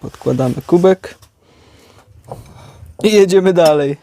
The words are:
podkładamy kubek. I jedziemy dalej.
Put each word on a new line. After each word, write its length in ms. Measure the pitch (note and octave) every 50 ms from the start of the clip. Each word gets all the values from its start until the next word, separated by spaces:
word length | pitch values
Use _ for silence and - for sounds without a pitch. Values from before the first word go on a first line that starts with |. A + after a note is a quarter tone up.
podkładamy 540 | - C#3 - - - - B2+ B2+ C3 B2+ B2 - C3+
kubek. 520 | - - F3 F3 F#3+ F#3+ F#3 - - - _ - _ _ _ _ _ _ _ _ _ _ _ _ _ _ _ _ _ _ - _ - - - - - - - - - - - - - - _ -
I 100 | G#3+ G#3+
jedziemy 400 | G#3 G3 F#3+ F3+ G3 F#3 F#3+ F#3
dalej. 440 | E3+ E3+ D#3 D3+ D3 C#3+ C#3+ C#3+ -